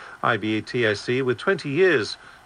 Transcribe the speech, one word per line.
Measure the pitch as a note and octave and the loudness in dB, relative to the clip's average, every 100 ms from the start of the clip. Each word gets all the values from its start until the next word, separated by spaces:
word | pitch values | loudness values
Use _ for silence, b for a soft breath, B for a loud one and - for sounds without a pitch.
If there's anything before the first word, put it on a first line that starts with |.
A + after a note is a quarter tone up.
| B B | B B
I | B2+ A2+ | 0 0
B | G#2+ G#2+ | 0 -2
E | |
T | - B2+ A2+ | -2 0 0
S | G2 | 0
C. | - B2+ | -2 -2
With | B2+ A#2 | 0 -2
twenty | - F#3+ D3 | 0 -2 -2
years | C#3+ F#3 C#3 G2 - B B | 2 4 4 0 -8 B B